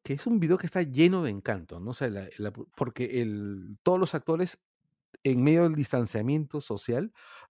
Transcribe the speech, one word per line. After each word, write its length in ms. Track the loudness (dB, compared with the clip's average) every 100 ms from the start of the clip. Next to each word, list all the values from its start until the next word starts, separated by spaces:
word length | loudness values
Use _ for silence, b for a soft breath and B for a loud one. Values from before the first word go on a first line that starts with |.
que 80 | -6
es 140 | -4 0
un 120 | 2
video 200 | 4 2
que 80 | 0
está 160 | -2
lleno 400 | 0 6 6 6
de 80 | 0
encanto, 500 | -4 -4 -4 -6 -10
¿no? 100 | -8
O 40 |
sea, 140 | -4 -4
la, 180 | -4 -8 -8
la, 140 | -6
porque 680 | -6 -10 -6 -4 -2 -2 -2
el, 560 | -2 -2 -6 -8 -12 -4
todos 160 | 2 2
los 160 | 2
actores, 480 | -2 -2 -2 -2 -6 _ _ _ _ _ _
en 180 | 0 4
medio 200 | 6 6
del 100 | 4
distanciamiento 840 | 2 0 0 -2 -2 0 -2 -2 -8
social, 520 | -8 -8 -4 -2 -4 -8 B B B